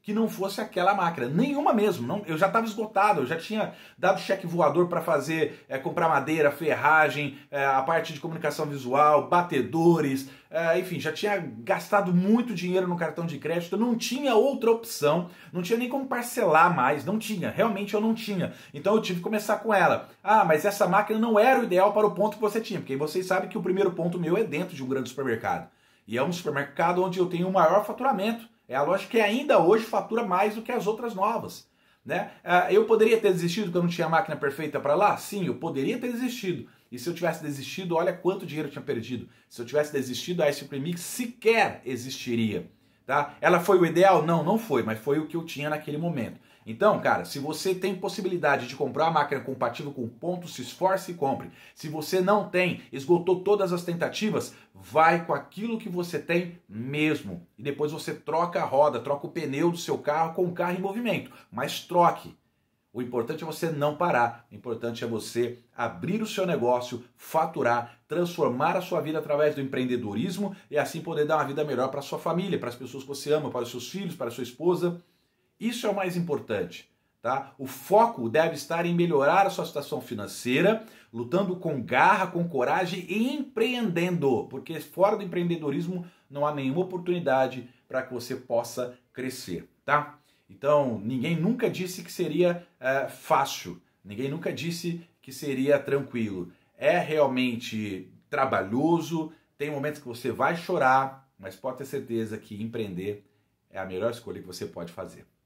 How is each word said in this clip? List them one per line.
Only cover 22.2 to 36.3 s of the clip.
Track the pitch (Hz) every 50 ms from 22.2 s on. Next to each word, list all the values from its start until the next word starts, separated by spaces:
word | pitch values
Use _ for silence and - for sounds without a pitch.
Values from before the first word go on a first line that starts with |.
| 202 214 208
que | -
você | 214 208 - 226
tinha", | 226 - 202 151
porque | 123 127 135
vocês | 135 185 - - 185 175
sabem | 180 185 190 196 -
que | -
o | 214
primeiro | 170 190 180 196 196 180
ponto | 175 - 165 175 175
meu | 180 165 156 175
é | 214 220
dentro | 180 135 156 180 180 -
de | 135
um | 131
grande | 127 135 131 123 110
supermercado, | - - 139 127 113 110 104 98 87 85 87 - _ _ _ _ _ _ _
e | - 110
é | 120 139
um | 175
supermercado | 175 - - 151 139 139 139 - - - 165 175 180 180 185
onde | 190 180 185
eu | 175
tenho | - 180 165 180 190
o |
maior | 190 190 165 156 175 208 202
faturamento. | - 214 - 247 277 262 - 202 226 226 - - - _ _ _ -
É | 120
a | 131 147
loja | 160 185 196 196
que | - - 226
ainda | 214 202 214 262 285 - 233 196
hoje | 160 170 214 226 226
fatura | - - 202 185 - 220 220 214
mais | 190 180 185 208 214 208
do | 226
que | 220 - 247
as | 226 175
outras | 202 226 220 240 233 196
novas, | 190 190 220 233 202 120 90 - - - _ _ _ _ _ _ _ _
né? | 135 147 185 208 - - - -
Ah, | 175 175 180 180 -
eu | 185 208 220
poderia | 220 226 208 220 233 226
ter | - - 202
desistido | 180 165 165 170 - 226 208
porque | 175 170
eu | 175 175
não | 170
tinha | 170 - 165
a | 160
máquina | 165 160 160 - 151
perfeita | 143 147 143 139 - 160 156 -
pra | 131 - 143 147
lá? | 175 208 196 143
Sim, | - - - 208 202 175
eu | 135 117
poderia | - - 165 135 135 139 185 247
ter | 247 240 247
desistido. | 240 226 262 240